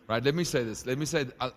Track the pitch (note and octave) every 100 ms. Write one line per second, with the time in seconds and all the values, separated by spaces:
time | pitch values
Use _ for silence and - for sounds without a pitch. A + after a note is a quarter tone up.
0 | - A2+ C3 D#3+ B2 C#3 A2+ G#2 B2 C3
1 | D3 D#3 B2+ - B2+